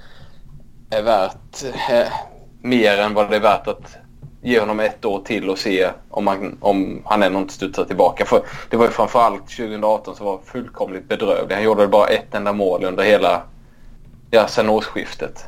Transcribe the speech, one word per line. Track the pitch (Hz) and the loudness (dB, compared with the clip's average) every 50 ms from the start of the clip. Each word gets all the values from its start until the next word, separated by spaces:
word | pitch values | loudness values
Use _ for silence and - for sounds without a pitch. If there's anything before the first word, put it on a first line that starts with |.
| - - - - - - - - - - - - - - - - - - | -20 -20 -20 -20 -20 -20 -20 -20 -20 -20 -20 -20 -20 -20 -20 -20 -10 -6
är | 113 107 107 | -4 -2 0
värt, | 117 113 98 110 113 - - - - - - 143 131 117 - - 143 | 2 2 2 2 0 -4 -10 -18 -18 -16 -12 -12 -10 -8 -6 -2 0
eh, | 123 120 - - - - - - - - - - - - | 2 2 2 0 -2 -8 -10 -14 -18 -20 -20 -20 -20 -10
mer | - 123 127 120 110 104 101 98 | -4 0 2 4 4 4 4 2
än | 104 107 104 | 2 0 2
vad | 104 107 101 | 0 0 2
det | 110 | 2
är | 107 | 2
värt | 104 107 98 92 - 107 | 4 4 2 2 0 -4
att | 101 - - - - - - - - - - - - - | -8 -8 -12 -18 -20 -20 -20 -20 -20 -20 -20 -20 -20 -10
ge | - 120 123 113 | -4 0 2 2
honom | 104 107 107 107 | 2 2 0 0
ett | 110 104 - - - | -2 -2 -2 -4 -4
år | 110 98 98 98 | -4 -4 -4 -4
till | - 110 98 85 95 | -4 -4 -4 -2 -2
och | 95 - | -4 -4
se | - 113 92 92 92 87 - - - - | -2 -2 0 0 0 0 -2 -6 -14 -12
om | - - 101 98 | -8 -4 -2 -2
han, | 98 98 101 95 - - | -2 -2 -4 -8 -10 -2
om | - 101 98 95 95 95 95 - - | 0 0 0 2 0 -2 -6 -8 -4
han | - 107 110 101 | -2 2 2 2
ändå | 92 92 98 | 2 2 0
inte | 95 95 - | -4 -6 -6
studsar | - 98 95 - - 90 | -8 -8 -6 -4 -4 -4
tillbaka. | - 98 90 95 85 - - 101 | -2 2 2 2 2 2 0 0
För | - 120 104 - - - - - - | 2 2 2 2 0 -6 -14 -8 -4
det | - 113 | 0 2
var | 117 | 2
ju | 110 | 2
framförallt | 104 - 110 104 - 127 117 110 101 101 95 - | 2 0 -2 0 2 2 2 2 2 -2 -8 -14
tjugohundraarton | - - 117 107 107 104 107 107 110 107 - 95 92 | -12 -10 -8 -8 -6 -2 0 0 0 0 -2 -8 -12
som | - 104 | -8 -6
var | 101 95 92 - | -6 -6 -6 -10
fullkomligt | - - 123 123 - - - 104 95 95 92 90 - | -12 -12 -10 -10 -10 -8 -8 -8 -6 -6 -10 -8 -6
bedrövlig. | 107 98 110 98 87 85 - - 95 | -4 -2 0 0 0 0 0 -2 -2
Han | 101 107 | 0 2
gjorde | 110 107 101 101 98 | 2 4 4 4 4
bara | 101 104 98 - | 6 4 4 4
ett | 110 110 - - - | 2 0 -2 -4 -8
enda | 107 104 101 101 | -4 -2 -2 -2
mål | 101 98 92 90 87 95 | 0 0 0 0 0 -2
under | 92 92 98 98 | -2 -2 0 4
hela, | 104 104 95 92 87 90 87 - - - - - - - - - - - - - - - - - - | 4 4 4 4 4 2 0 -2 -8 -18 -20 -20 -20 -20 -20 -20 -20 -20 -20 -20 -20 -20 -20 -6 2
ja, | - 113 104 98 | 4 4 4 4
sen | - - 107 107 | 2 0 2 2
årsskiftet. | 107 107 - - - - - - - - 71 - - - - | 2 0 0 -2 -6 -8 -8 -8 -10 -10 -10 -10 -10 -12 -16